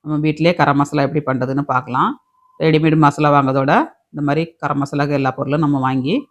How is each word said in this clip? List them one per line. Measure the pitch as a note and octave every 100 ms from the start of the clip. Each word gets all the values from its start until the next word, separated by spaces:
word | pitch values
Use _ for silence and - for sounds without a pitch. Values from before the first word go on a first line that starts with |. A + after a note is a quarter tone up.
நம்ம | D3+ D3+
வீட்டிலேயே | D#3 D3+ E3 F3
கரம் | C#3+ C#3+
மசாலா | C#3+ D3 C#3
எப்படி | D#3 D3
பண்றதுன்னு | C3 B2 C3+ C#3+
பார்க்கலாம். | B2+ B2 B2+ F#3+ C#4+ _ _ _ _
ரெடிமேட் | D#3+ D#3 D#3 D#3+
மசாலா | D3 C#3+ D3+
வாங்குறதோட | C#3+ C3+ C3+ C3+ G3 D#4+ _ _
இந்த | - C#3+
மாதிரி | D3+ E3 _
கரம் | D3 C#3+
மசாலாக்கு | C#3+ D3 D3 C#3+
எல்லா | C3 B2+
பொருளும் | C3+ D3+
நம்ம | D3+ C#3+
வாங்கி | C3 C3 C3 B3 C#4+